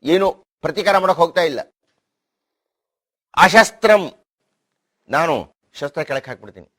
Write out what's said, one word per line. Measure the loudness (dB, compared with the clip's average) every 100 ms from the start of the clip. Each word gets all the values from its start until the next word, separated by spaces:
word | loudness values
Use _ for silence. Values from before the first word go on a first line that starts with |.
ಏನು | -2 0 0 -4 _ _
ಪ್ರತೀಕಾರ | -10 -4 0 0
ಮಾಡಕ್ | 0 0
ಹೋಗ್ತಾ | 0 0
ಇಲ್ಲ. | -4 -4 -12 _ _ _ _ _ _ _ _ _ _ _ _ _ _ _ _ 2
ಅಶಸ್ತ್ರಂ, | 4 6 2 0 2 2 0 -12 _ _ _ _ _ _ _ _ _
ನಾನು | -4 -2 -4 -8 _ _
ಶಸ್ತ್ರ | -12 -12 -10
ಕೆಳಕ್ಕೆ | -8 -10 -10
ಹಾಕ್ಬಿಡ್ತೀನಿ. | -20 -20 -20 -20